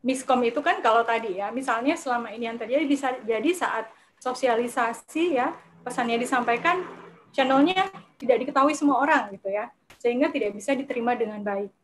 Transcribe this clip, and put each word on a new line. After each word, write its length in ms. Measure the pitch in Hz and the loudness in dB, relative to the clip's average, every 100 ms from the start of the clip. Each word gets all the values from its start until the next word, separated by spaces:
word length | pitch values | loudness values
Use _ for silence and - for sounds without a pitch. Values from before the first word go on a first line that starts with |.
Miskom 400 | 247 262 - 254 | 0 -2 2 2
itu 160 | 240 233 285 | 2 0 0
kan 160 | 370 | 2
kalau 240 | - 226 233 | 4 4 4
tadi 320 | 226 220 185 | -2 -2 -6
ya, 160 | 202 | -4
misalnya 400 | 233 262 233 262 | -6 -2 0 0
selama 400 | 339 269 240 226 | -2 -2 -4 -4
ini 160 | 220 233 | -8 -8
yang 80 | 233 | -8
terjadi 280 | 220 262 294 | -2 0 2
bisa 240 | 277 262 233 | 0 0 -4
jadi 300 | 220 220 269 | -2 0 0
saat 320 | 359 233 226 - - _ _ | 0 -2 -4 -8 -16 _ _
sosialisasi 1200 | 254 247 254 226 240 254 226 233 - 311 349 277 | -6 0 2 2 0 -2 -2 -4 -8 -2 0 2
ya, 160 | 269 330 - - - | 0 -4 -18 -14 -8
pesannya 320 | 254 233 233 | -4 0 0
disampaikan, 640 | 247 254 233 233 330 370 359 - - - _ | 0 0 0 0 2 0 -4 -12 -20 -20 _
channelnya 560 | - 262 269 302 370 381 - - _ | 0 4 6 6 4 -2 -4 -20 _
tidak 240 | 233 247 | 0 2
diketahui 320 | 254 285 277 | 2 2 2
semua 240 | 302 294 254 | 4 2 2
orang 320 | 285 294 208 | 4 2 0
gitu 200 | 196 196 | -8 -6
ya, 160 | 202 240 _ _ - | -6 -6 _ _ -4
sehingga 320 | 240 240 311 | -2 2 0
tidak 240 | 294 208 208 | 0 -4 -4
bisa 160 | - | -2
diterima 400 | 269 277 254 233 | -2 -2 -4 -2
dengan 240 | 240 220 214 208 | 0 -2 -4 -6
baik. 240 | 202 202 _ | -4 -6 _